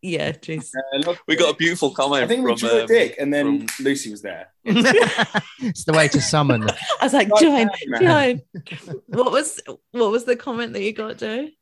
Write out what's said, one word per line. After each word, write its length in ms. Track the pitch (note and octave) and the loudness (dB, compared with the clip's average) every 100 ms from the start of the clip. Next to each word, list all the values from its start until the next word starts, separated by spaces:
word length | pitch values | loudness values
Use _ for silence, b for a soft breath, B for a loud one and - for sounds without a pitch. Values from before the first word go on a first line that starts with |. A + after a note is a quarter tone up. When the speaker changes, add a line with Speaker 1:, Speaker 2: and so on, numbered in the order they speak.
Speaker 1:
Yeah, 300 | F#3 E3 D3+ | -6 -4 -4
just 420 | D3+ - D#3+ C#3+ C3 | -6 -10 -10 -10 -10
Speaker 2:
Uh, 220 | C3+ C#3 | -6 -4
look, 220 | D3+ F3 - | -4 -4 -2
Speaker 3:
We 120 | D#3+ | 2
got 160 | E3 | 2
a 40 | D3 | 2
beautiful 340 | E3 F3 C#3+ | 0 0 -2
comment 340 | B2+ C#3 C#3+ A#2+ | 0 0 2 2
Speaker 2:
I 20 | |
think 160 | B3 | 0
we 80 | C4 | 0
Speaker 3:
from, 60 | A#2 | 0
Speaker 2:
drew 220 | A#2 A#2 | 2 2
a 20 | |
Speaker 3:
um, 60 | A2+ | 4
Speaker 2:
dick 280 | A3+ C#3 - | 4 2 -2
and 160 | C#3+ | -2
then 320 | C#3+ C#3+ C#3+ A2+ | 0 0 0 -4
Speaker 3:
from 180 | - C3+ | -4 -2
Speaker 2:
Lucy 260 | C3+ A#2 | -2 -6
was 100 | G#2 | -12
there. 260 | G2+ E2+ F2+ _ | -12 -14 -16 _
Speaker 4:
<laughs> 80 | - | -2
It's 1200 | G#3+ A#3+ G4 A#3 - G#3+ G#3 - - B3+ E3 - | 2 4 4 2 0 -2 -4 -8 -10 -8 -6 0
the 80 | |
way 160 | D#3 D3+ | 2 4
to 100 | D3 | 2
summon. 440 | - D#3 C#3+ A#2+ G#2+ - | 0 0 2 0 0 -6
Speaker 1:
<laughs> 160 | - D#5+ | -6 -2
I 60 | C4 | 0
was 80 | |
like, 160 | C4 G#3 | 2 4
Speaker 2:
Right 120 | G#3 | 6
Speaker 1:
"Join, 280 | D#4+ C#4+ A3 | 6 6 2
Speaker 2:
hand, 20 | - - | -2 -6
man. 540 | - F4+ D#4 C4+ A#3+ - F#3 | 2 4 4 2 -2 -8 -18
Speaker 1:
join." 440 | - D#3 - D#3+ _ | -16 -18 -14 -16 _
What 240 | G#3 B3+ | -2 0
was, 300 | B3+ D4+ - - - _ | 0 -4 -10 -16 -20 _
what 200 | A#3+ A3 | -2 0
was 140 | A3+ A#3 | 0 -2
the 100 | A#3+ | -4
comment 380 | C#4+ A#3 A#3 | -4 -8 -6
that 80 | A#3 | -6
you 80 | G3 | -6
got, 260 | G#3+ A3 - | -6 -10 -8
Joe? 300 | A3 A3+ D4+ _ | -8 -8 -10 _